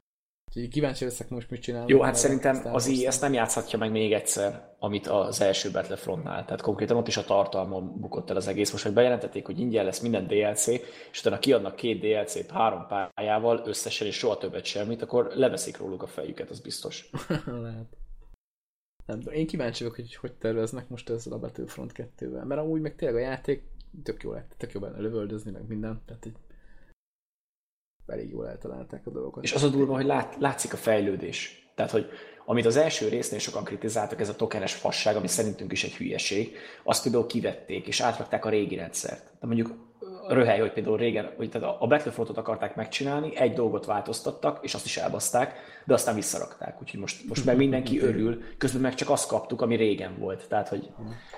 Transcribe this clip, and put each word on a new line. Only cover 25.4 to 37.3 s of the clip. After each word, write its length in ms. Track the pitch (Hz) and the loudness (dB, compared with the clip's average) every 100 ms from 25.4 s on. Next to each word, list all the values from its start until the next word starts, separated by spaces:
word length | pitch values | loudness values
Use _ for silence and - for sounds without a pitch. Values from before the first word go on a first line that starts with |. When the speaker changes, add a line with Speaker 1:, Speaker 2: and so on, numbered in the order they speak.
| 107 | -8
Speaker 1:
meg 160 | 95 107 | -12 -8
minden. 340 | 107 110 110 - | -6 -6 -8 -10
Tehát 200 | 113 113 | -14 -14
egy 100 | 113 - - - - - _ _ _ _ _ _ _ _ _ _ _ - | -16 -20 -20 -20 -20 -20 _ _ _ _ _ _ _ _ _ _ _ -10
elég 240 | 57 57 | -8 -8
jól 180 | 57 57 | -8 -10
eltalálták 580 | 60 64 64 64 - - | -10 -12 -12 -12 -12 -10
a 40 | |
dolgokat. 340 | - 135 131 | -8 -8 -6
Speaker 2:
És 80 | - | -2
az 100 | 135 | 2
a 60 | 143 | 4
durva, 260 | 139 139 | 4 4
hogy 100 | 131 139 | 2 2
lát-, 300 | 135 - 135 | 2 0 0
látszik 320 | 139 - - | 0 0 -4
a 40 | 110 | -2
fejlődés. 920 | 113 107 101 92 - - - - _ | 4 4 4 0 -4 -6 -8 -12 _
Tehát, 160 | - 110 | -4 0
hogy 160 | 110 - - - - - | 0 -2 -12 -18 -16 0
amit 200 | 120 113 | 4 6
az 100 | 131 | 6
első 320 | 156 - 107 | 4 2 0
résznél 300 | 123 - 107 | 0 -2 -4
sokan 240 | - 104 | -4 -4
kritizáltak, 560 | 95 101 113 110 104 113 | -6 -4 -2 0 -2 -2
ez 80 | 104 | -2
a 80 | 101 | 0
tokenes 380 | 110 107 95 | 0 0 -2
fasság, 420 | - - - 107 107 | -2 -2 2 2 2
ami 100 | 92 | 2
szerintünk 460 | - 107 - 92 | 2 2 -2 -4
is 120 | 95 | -2
egy 100 | 90 - | -4 -4
hülyeség, 600 | 90 - - 101 113 - - - | -4 -2 0 0 -2 -6 -16 -8
azt 180 | - - | 0 2
például 240 | 123 120 | 4 2
kivették, 600 | - | 2